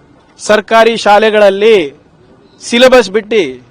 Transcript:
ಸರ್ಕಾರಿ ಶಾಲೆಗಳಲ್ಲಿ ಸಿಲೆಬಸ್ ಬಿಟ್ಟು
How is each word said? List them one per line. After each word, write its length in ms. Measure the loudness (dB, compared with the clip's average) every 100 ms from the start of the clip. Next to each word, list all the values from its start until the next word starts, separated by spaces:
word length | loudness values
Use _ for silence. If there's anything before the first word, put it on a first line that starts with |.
| _ _ _ _
ಸರ್ಕಾರಿ 580 | -4 -4 0 0 0 0
ಶಾಲೆಗಳಲ್ಲಿ 960 | 0 2 2 2 0 0 0 0 -2 -12 _ _ _ _ _ _
ಸಿಲೆಬಸ್ 480 | -6 0 2 2 0
ಬಿಟ್ಟು 520 | -6 -4 -4 -4 -10 _